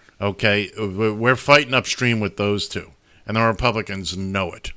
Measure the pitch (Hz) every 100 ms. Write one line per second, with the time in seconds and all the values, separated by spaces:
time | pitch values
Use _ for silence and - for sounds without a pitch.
0 | _ _ 101 95 110 104 95 107 104 92
1 | 110 107 120 123 - 147 127 127 - -
2 | 123 110 101 - 101 104 - 92 78 _
3 | _ _ - 110 113 104 123 110 101 98
4 | 82 90 95 98 87 - -